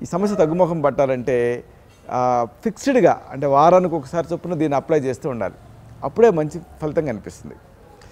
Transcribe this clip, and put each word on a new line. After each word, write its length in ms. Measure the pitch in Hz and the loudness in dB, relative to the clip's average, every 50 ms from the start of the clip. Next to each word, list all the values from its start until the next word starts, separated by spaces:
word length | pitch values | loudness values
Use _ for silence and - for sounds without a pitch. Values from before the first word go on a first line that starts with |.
| - | -10
ఈ 20 | |
సమస్య 300 | - - 175 202 208 208 | -6 -4 -2 -2 -2 0
తగ్గుముఖం 460 | 185 160 156 160 180 185 160 170 165 | 0 0 2 2 2 2 2 0 0
పట్టాలంటే, 840 | 143 143 123 - 139 131 131 127 117 143 127 120 120 120 120 120 - - - - - _ _ _ - - | -2 0 0 0 0 0 0 -2 -2 -2 0 0 0 0 -2 -4 -8 -14 -20 -20 -20 _ _ _ -12 -8
ఆ, 360 | - 127 123 127 123 120 120 110 - - - | -4 -2 0 2 2 0 0 -2 -6 -8 -8
ఫిక్స్డ్‌గా 580 | 226 196 - - 277 277 254 180 151 123 - - - | -8 -8 -4 -2 0 4 6 6 6 4 2 -2 -10
అంటే 160 | - 135 143 | -8 -6 -2
వారానికి 480 | 143 135 139 151 175 180 185 185 175 156 | 2 4 6 6 6 6 4 4 2 -2
ఒకసారి 320 | 160 135 131 - 170 156 156 170 | -6 -6 -6 -6 -6 -4 -4 -6
చొప్పున 220 | 165 - 170 180 | -8 -6 -6 -4
దీన్ని 220 | 147 156 151 139 | -2 -2 -2 -2
apply 220 | 135 127 - 160 151 | -2 -2 0 0 0
చేస్తూ 300 | 127 131 123 - - 151 | 0 -2 -6 -6 -6 -8
ఉండాలి, 240 | 127 113 101 90 - - - - - - - - - - - | -6 -6 -6 -8 -8 -12 -20 -20 -20 -20 -20 -20 -16 -12 -10
అప్పుడే 260 | 139 - - 233 233 | -6 0 2 4 4
మంచి 300 | 185 156 151 151 151 175 160 - - - 156 | 4 2 -2 -4 -6 -10 -14 -16 -12 -10 -8
ఫలితం 240 | 151 143 170 156 | -4 -4 -4 -4
కనిపిస్తుంది. 480 | 143 113 101 - 87 - - - - - - - - - - - - - - - - | -4 -6 -8 -10 -14 -18 -16 -18 -20 -20 -20 -20 -20 -20 -20 -20 -20 -20 -20 -20 -20